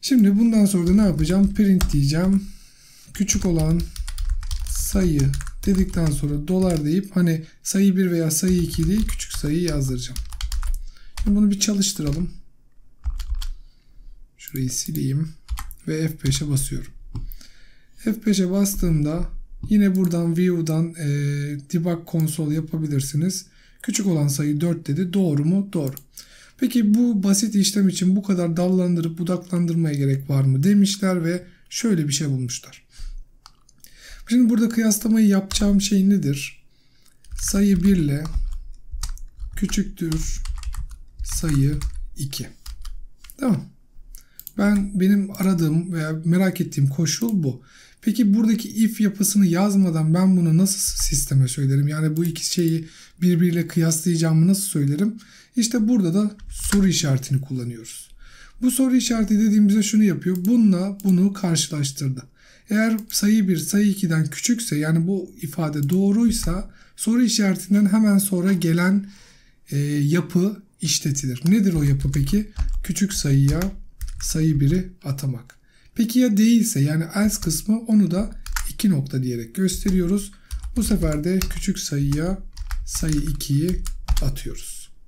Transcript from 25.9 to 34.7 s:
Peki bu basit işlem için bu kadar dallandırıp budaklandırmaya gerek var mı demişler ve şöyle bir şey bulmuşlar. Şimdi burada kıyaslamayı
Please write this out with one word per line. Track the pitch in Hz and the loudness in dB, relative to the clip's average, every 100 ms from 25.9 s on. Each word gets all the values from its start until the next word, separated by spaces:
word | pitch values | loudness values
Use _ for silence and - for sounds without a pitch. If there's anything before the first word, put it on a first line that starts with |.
| 135 - - - - - _ | -8 -18 -20 -20 -20 -20 _
Peki | 262 247 208 | -2 2 4
bu | 214 240 214 | 4 4 2
basit | 190 196 226 208 | 2 2 2 2
işlem | 190 202 196 | 2 4 2
için | 180 180 190 | 2 2 2
bu | |
kadar | 202 185 170 165 | 0 0 0 0
dallandırıp | 180 185 180 170 165 165 | 2 2 2 0 -2 -4
budaklandırmaya | 170 180 180 175 175 170 160 143 | -4 -4 -2 -2 0 0 0 0
gerek | 139 135 135 | 0 0 0
var | 135 | 2
mı | 135 135 | 2 4
demişler | 160 202 196 - 190 180 | 4 4 4 2 0 0
ve | 165 180 - - - | 0 -4 -6 -20 -14
şöyle | - 233 185 147 | -4 0 0 0
bir | |
şey | 135 156 | -2 -2
bulmuşlar. | 131 127 - - - _ - - - - _ - _ _ _ - - - - - | -2 -4 -8 -14 -20 _ -12 -10 -10 -16 _ -20 _ _ _ -20 -20 -20 -20 -2
Şimdi | 240 240 | 2 4
burada | 233 | 4
kıyaslamayı | 226 | 2